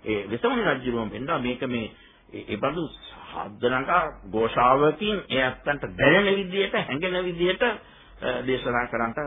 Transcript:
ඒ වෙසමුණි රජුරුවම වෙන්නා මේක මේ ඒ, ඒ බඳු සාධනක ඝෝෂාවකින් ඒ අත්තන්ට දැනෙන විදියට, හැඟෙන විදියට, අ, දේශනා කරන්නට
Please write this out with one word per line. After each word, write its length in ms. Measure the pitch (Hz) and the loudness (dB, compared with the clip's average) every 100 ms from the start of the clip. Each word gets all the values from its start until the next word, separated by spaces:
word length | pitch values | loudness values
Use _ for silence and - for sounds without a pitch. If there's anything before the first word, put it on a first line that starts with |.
ඒ 180 | - 107 98 | -2 -4 -2
වෙසමුණි 380 | 117 233 247 | -2 0 0
රජුරුවම 460 | 196 139 123 117 110 | 0 -2 -2 -2 -4
වෙන්නා 280 | 104 135 160 | -6 -4 -2
මේක 240 | 123 123 | -2 -4
මේ 220 | 135 120 107 - - _ _ | -4 -4 -6 -10 -20 _ _
ඒ, 160 | 104 101 | -14 -8
ඒ 100 | 104 | -4
බඳු 280 | 127 156 156 - - - | -2 -2 -8 -10 -20 -20
සාධනක 640 | - - 101 104 120 127 135 170 160 - 101 | -14 -10 -10 -2 0 0 2 2 0 -6 -6
ඝෝෂාවකින් 920 | 101 113 123 123 135 147 151 208 208 - | 0 2 4 6 6 6 2 -2 -2 -2
ඒ 160 | 127 | 0
අත්තන්ට 420 | 131 127 - 143 117 | 0 -2 -4 -4 -4
දැනෙන 440 | 90 135 170 202 196 | 4 6 6 6 2
විදියට, 380 | 185 190 196 226 | 0 -2 0 0
හැඟෙන 480 | 165 127 185 180 | -2 -2 -2 -2
විදියට, 380 | 180 170 175 190 | -2 0 0 2
අ, 680 | 247 214 - - - - 127 123 | 0 0 -10 -20 -20 -8 -4 -4
දේශනා 460 | 123 127 127 120 120 | 0 -2 0 0 0
කරන්නට 320 | 113 113 113 | -2 -2 -2